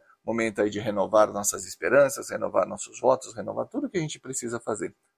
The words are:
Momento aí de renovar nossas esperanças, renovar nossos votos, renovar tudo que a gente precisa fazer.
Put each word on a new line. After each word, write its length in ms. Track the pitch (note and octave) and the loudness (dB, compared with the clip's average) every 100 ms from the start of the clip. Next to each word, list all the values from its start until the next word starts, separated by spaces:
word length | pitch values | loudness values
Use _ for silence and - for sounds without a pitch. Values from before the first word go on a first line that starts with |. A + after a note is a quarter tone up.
| _ _ | _ _
Momento 380 | - A2+ A2+ G#2 | -4 0 0 2
aí 80 | G#2 | 0
de 100 | G2+ | 0
renovar 540 | G#2+ G#2 F#2+ G#2+ G#2+ | -2 0 4 6 6
nossas 320 | G#2 G2+ - | 2 -4 -4
esperanças, 640 | F#2+ - E2+ B2+ C#3 B2 - | -8 -4 4 6 6 2 -6
renovar 400 | A#2+ G2+ G2+ F#2+ | -6 -2 -2 -2
nossos 320 | G2+ - - | -4 -12 0
votos, 340 | A#2+ C3 - | 2 2 0
renovar 340 | A#2 G2+ G#2+ - | -10 -6 -6 -6
tudo 200 | - C#4 | -6 -6
que 80 | F#3+ | -4
a 40 | |
gente 180 | D#3 - | -4 -6
precisa 400 | B2+ C3 A#2+ A#2 | -10 -8 -6 -6
fazer. 340 | - G#2+ E2+ - _ | -4 -4 -6 -10 _